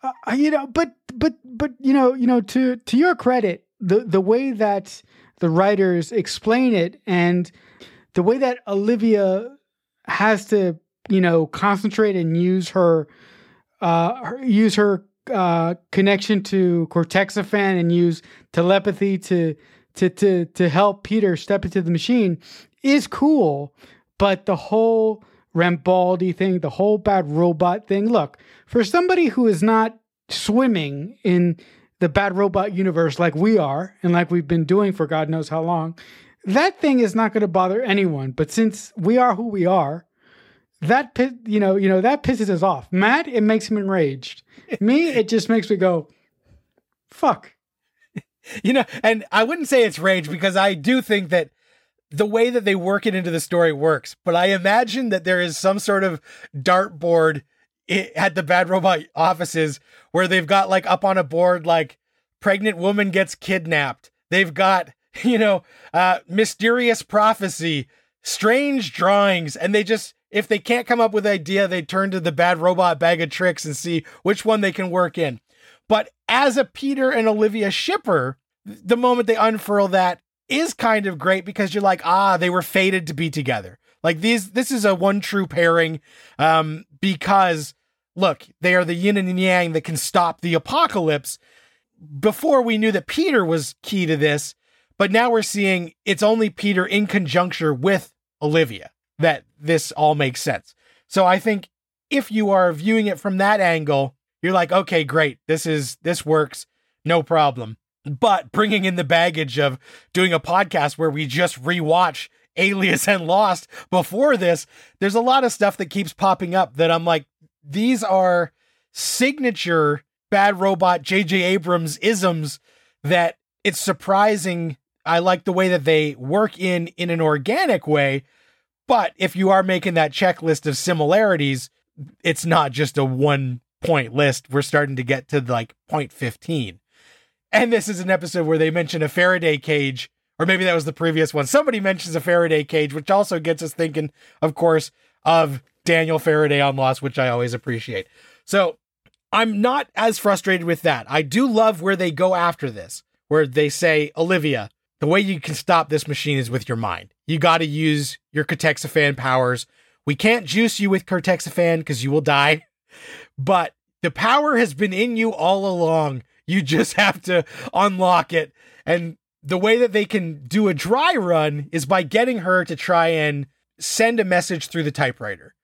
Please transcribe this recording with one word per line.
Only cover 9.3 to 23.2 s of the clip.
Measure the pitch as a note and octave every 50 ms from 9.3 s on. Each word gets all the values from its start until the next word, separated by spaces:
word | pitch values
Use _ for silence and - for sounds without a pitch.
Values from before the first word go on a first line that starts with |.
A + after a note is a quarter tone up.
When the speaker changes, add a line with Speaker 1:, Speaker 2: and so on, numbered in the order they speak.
| F#3 F#3+ A3 B3 C#4 C#4+ _ _ _ _ _ _ _ _ _
Speaker 1:
has | - - - G3 G#3+ A3 G3 G3+
to, | - A3 G#3 F#3+ F3+ E3 D#3+ _ _ _ _ _ -
you | G3+ F#3+
know, | F#3 F3+ E3 E3 D#3+ D#3
concentrate | - - - G3+ G3+ G3 G3+ G#3+ G#3 - A3 G#3 G3 F#3
and | E3+ E3 D#3+
use | E3+ F3 F3+ F#3 F#3+ F3+ -
her, | - F#3+ F3+ E3+ E3 D#3+ D3+ - _ _ - - - - _ _ _ _ _ _ _ _
uh, | G#3+ F3 E3 E3+ E3+ F3 A#3+
her, | C4 B3 - A3 C4 C4+
use | C4 G#3+ G#3 A3 A3 F3
her, | - G#3 G#3 G3+ F#3+ G3+ _ _ _ _ -
uh, | C4 G3+ F#3 F3+ E3+ E3+ E3 E3+ F3 E3+ _ _ -
connection | G3 G3 G3 G3+ G3 G3+ - G#3+ G3+ G3
to | - - G3 F#3 F3+ F3 E3+ E3 D#3
Cortexiphan | - F3 E3 E3 - F#3 G3 G3 - G#3 G3 G3+ - G#3 G3+ G3 F#3+ F3+
and | E3+ E3+
use | E3+ F3 F3 F3 E3 D#3+ _ - - - _ _
telepathy | - - E3+ F3+ F#3+ G3 G3 G#3 F#3+ - G3+ G3 G3 F3+
to, | - - F#3+ F3 E3 E3 D3+ - _ _ _ _ _ _ _
to, | - - F3+
to, | F3+ - G3+ G3+ F#3+ F3+ F3 E3
to | _ - F3+ F3
help | C#3 E3+ G3+ G#3 G3 G3 _
Peter | - G#3 A3 G#3 G3 F3 D#3
step | - - G#3 G3 G3+
into | F#3+ - G3
the | F3+ E3
machine | F3 E3 - - B3 B3 A3 F#3+ E3+ - _ - - - - _ _ _
is | _ C4+ C#4 C#4+ - -
cool. | - -